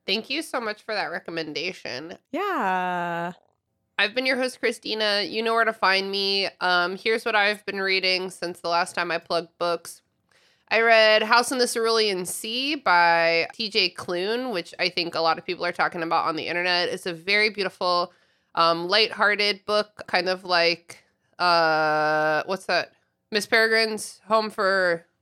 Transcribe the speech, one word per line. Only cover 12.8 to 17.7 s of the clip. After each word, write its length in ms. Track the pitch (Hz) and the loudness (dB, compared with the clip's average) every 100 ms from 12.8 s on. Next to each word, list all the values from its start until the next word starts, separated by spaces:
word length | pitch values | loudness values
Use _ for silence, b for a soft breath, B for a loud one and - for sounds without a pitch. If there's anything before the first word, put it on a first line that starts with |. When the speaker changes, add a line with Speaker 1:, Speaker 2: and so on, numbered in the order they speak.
| 196 175 170 170 165 165 - | 2 4 6 4 4 2 0
Speaker 1:
T 160 | - 220 | -6 -4
J 200 | 214 180 | 0 0
Klune, 640 | - - 175 196 240 254 | -2 -6 -4 -2 -4 -4
which 220 | 180 170 - | -6 -6 -4
I 100 | 175 | -4
think 260 | 180 170 160 | -2 -4 -2
a 60 | |
lot 160 | 165 165 | 0 -2
of 80 | - | -4
people 200 | 175 175 | -6 -4
are 60 | |
talking 320 | 175 156 175 | -2 -2 -2
about 220 | 165 170 165 | -2 0 0
on 100 | 156 | -4
the 120 | 104 | -4
internet. 420 | 170 180 175 175 | -2 0 0 -2
It's 160 | 185 190 | -4 -8
a 80 | |
very 360 | 165 180 208 214 | -8 -2 0 0
beautiful, 600 | 202 190 | -2 -6